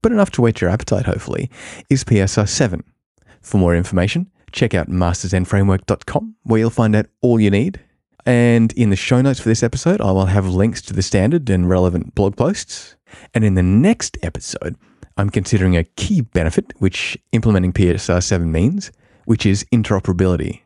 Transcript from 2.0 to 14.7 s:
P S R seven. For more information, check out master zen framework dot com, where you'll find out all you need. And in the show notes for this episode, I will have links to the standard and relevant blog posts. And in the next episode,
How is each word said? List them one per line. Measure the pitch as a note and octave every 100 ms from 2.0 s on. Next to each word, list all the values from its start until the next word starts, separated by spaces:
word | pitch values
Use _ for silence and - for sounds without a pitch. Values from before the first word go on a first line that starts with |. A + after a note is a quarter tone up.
P | - G#2+
S | F#2+ -
R | G#2
seven. | - B2 E2 - _ _ _ _ _
For | - G#2
more | F2
information, | E2+ F2+ F#2 F2 E3+ F#3 _ -
check | - A#2
out | F#2 -
master | F#2 F2 F2+ F2+
zen | F#2 F2+
framework | G2+ G2 F#2+ -
dot | -
com, | - D3 A3 -
where | - A2+
you'll | A2+
find | - A2
out | G#2+ A2 _
all | B2 A2+
you | G#2
need. | G2 F2 - _ _ _ _ -
And | A#2+ A#2+ A#2 A2+
in | - A2
the | G2
show | - B2+
notes | C3+ B2+
for | A2+
this | A2+
episode, | A#2 C3 E3 G3+
I | G2+
will | F#2+ F#2+
have | G2+ F#2+
links | F2+ A2 -
to | -
the | G2
standard | F#2+ G2+ G#2 E3+ B2+
and | F#2 F2+
relevant | F#2 F2+ F2 -
blog | - G2+ -
posts. | C#3 G#3+ - - - _ _ - -
And | A#2
in | G#2+
the | F#2
next | F2+ G2+ F3+ A#3 - -
episode, | E2+ - - - E2